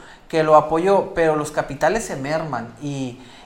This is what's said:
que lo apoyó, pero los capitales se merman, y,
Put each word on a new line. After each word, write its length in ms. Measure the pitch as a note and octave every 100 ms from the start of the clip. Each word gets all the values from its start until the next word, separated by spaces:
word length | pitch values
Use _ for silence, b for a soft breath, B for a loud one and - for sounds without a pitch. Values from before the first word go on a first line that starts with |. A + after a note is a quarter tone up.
| B B -
que 160 | D#3+
lo 120 | D#3 D3+
apoyó, 580 | D3+ D#3+ F#3+ G3 -
pero 220 | F3 D#3+ D3+
los 160 | D3
capitales 520 | D#3+ - C3+ D#3 A3 A3+
se 100 | D3+
merman, 560 | C3+ D#3+ D#3+ B2 A2+ A2+
y, 380 | D3 C#3 C3 B2 B B